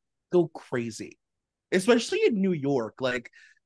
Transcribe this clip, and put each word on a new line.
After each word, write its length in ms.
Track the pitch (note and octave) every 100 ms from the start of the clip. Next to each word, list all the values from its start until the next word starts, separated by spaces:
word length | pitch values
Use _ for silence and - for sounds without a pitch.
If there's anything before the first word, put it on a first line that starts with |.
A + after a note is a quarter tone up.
| _ _ _
go 160 | F3 D#3+
crazy, 680 | - - B2+ A#2 G#2 F#2+ - _ _ _ _ _
especially 500 | F#3 F#3+ A#3 A3+ G#4+
in 160 | A4 G#3+
New 120 | F#3+
York. 420 | E3 C3+ C#3 A2 -
Like, 300 | C3 B2 - - - _